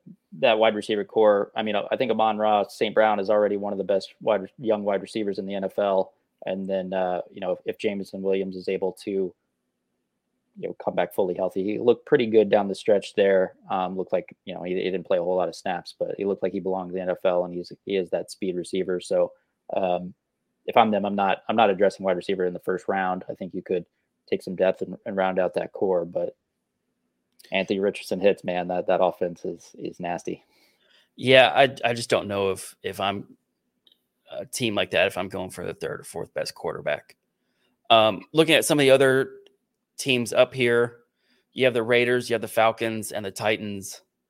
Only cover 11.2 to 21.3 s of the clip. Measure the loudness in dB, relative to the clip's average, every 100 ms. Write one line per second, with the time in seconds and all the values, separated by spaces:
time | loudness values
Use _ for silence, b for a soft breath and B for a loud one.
11.2 | -2 -2 -4 -2 -4 0 2 0 2 0
12.2 | 4 4 6 4 2 -2 2 2 0 2
13.2 | 4 4 2 -4 -6 -4 -2 -4 -4 -4
14.2 | -4 -14 -14 -10 -6 -4 -4 -4 -2 -2
15.2 | 0 0 -2 -4 -6 -8 -8 -8 -8 -4
16.2 | -4 -2 -4 -4 -4 -4 -6 -6 -4 -2
17.2 | 0 0 -2 -6 -10 -12 -4 -4 -2 -4
18.2 | -6 -8 -6 -6 -4 -4 -2 -4 -2 0
19.2 | 0 -4 b b -8 -2 0 -2 -4 -14
20.2 | _ _ _ _ 0 4 4 4 0 0
21.2 | 0